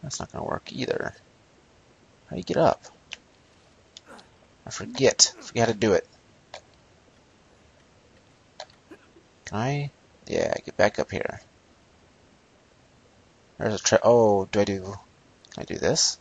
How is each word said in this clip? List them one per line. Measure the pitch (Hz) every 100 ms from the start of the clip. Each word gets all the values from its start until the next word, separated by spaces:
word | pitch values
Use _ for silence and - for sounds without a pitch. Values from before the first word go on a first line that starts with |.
That's | 151 -
not | -
gonna | -
work | - - -
either. | - - - - - _ _ _ _ _ _ _ _ _ _ _
How | -
do |
you |
get | 185 -
up? | 165 - - _ _ - _ _ _ _ _ _ _ - - - - _ _ _ -
I |
forget. | - 107 123 127 - - -
Forget | - 120 113
how |
to | 107
do | 110
it. | 90 - - _ _ _ - _ _ _ _ _ _ _ _ _ _ _ _ _ _ _ _ _ _ _ _ - _ _ - _ - _ _ -
Can | 104
I? | 120 143 143 _ _ _ -
Yeah, | 80 80 - -
get | -
back | 101 -
up | -
here. | - - - - _ _ _ _ _ _ _ _ _ _ _ _ _ _ _ _ _ _ _ _ _
There's | 107 101
a |
tre-, | - 110
oh, | - 120 110 101 92
do | 104
I |
do, | 101 98 92 98 - _ _ _ -
can | -
I | -
do | 82
this? | 82 156 - -